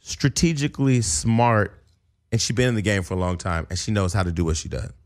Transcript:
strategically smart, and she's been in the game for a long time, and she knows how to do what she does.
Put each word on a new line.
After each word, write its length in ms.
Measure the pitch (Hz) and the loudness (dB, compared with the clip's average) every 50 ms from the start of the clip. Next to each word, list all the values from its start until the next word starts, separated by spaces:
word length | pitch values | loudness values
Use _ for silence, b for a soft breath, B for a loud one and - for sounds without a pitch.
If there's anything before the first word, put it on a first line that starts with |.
strategically 1000 | _ - - - - 143 - - - 165 165 143 139 147 - - 139 135 131 123 113 | _ -12 -12 -2 -2 0 0 2 0 2 2 0 -2 -4 -2 0 2 2 2 2 2
smart, 760 | - - - - 113 113 113 120 120 117 107 101 - - - _ _ _ _ _ _ _ _ _ _ | 0 -2 -2 0 2 2 4 4 4 4 4 2 0 -4 -16 _ _ _ _ _ _ _ _ _ _
and 100 | - 113 | -2 -2
she's 160 | - - 127 | 0 0 0
been 120 | 104 127 127 | 2 2 2
in 60 | 120 | 2
the 80 | 110 101 | 0 0
game 200 | 104 104 98 90 | 2 0 0 0
for 120 | - 95 | -2 -2
a 40 | 92 | -2
long 180 | 90 90 90 85 | 0 -2 -2 -2
time, 280 | - 92 87 82 78 - | -4 -4 -4 -4 -4 -6
and 80 | - 90 | -8 -8
she 140 | - - 110 | -4 -2 0
knows 200 | 104 95 90 87 | 0 0 0 0
how 100 | 98 92 | 0 -2
to 100 | 90 82 | -2 0
do 120 | 82 87 | -2 0
what 120 | 80 78 | 0 -2
she 120 | 78 - - | -2 -4 -8
does. 220 | - 62 - - - _ _ | -8 -8 -8 -10 -12 _ _